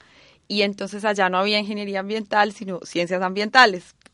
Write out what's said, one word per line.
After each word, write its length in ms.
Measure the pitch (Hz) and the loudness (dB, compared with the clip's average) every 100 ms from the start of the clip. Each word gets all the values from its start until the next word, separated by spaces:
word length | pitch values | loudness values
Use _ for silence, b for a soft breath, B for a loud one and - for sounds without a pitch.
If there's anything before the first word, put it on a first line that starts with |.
| b b b b - | b b b b -6
y 120 | 208 | -2
entonces 420 | 202 202 196 208 214 | 0 -2 -8 -4 -2
allá 240 | 208 185 | 2 2
no 80 | 180 | 2
había 180 | 202 208 | 2 0
ingeniería 440 | 202 208 202 190 | -2 -6 -6 -6
ambiental, 500 | 196 220 208 214 208 | -6 -6 -2 2 2
sino 300 | 202 190 180 | 0 -10 -10
ciencias 380 | - 170 175 185 | -6 -4 -2 -2
ambientales. 720 | 185 190 214 262 240 180 - _ _ | -2 -2 2 6 6 4 -8 _ _